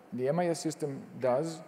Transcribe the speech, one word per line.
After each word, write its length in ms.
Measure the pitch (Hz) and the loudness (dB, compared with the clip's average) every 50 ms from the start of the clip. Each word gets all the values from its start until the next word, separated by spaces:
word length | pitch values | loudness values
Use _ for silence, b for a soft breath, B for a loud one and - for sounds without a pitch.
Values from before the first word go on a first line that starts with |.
| - - - | -14 -8 -4
the 160 | 120 127 135 | 0 0 2
M 120 | 156 175 | 2 4
I 80 | 180 170 | 2 2
S 120 | 165 - | 2 0
system 400 | - 160 147 - 156 143 139 127 110 - - 120 | 0 -4 -2 -2 -4 -4 -4 -6 -10 -12 -6 0
does. 400 | 127 127 123 135 160 165 160 160 - | 2 4 4 4 2 0 -4 -8 -12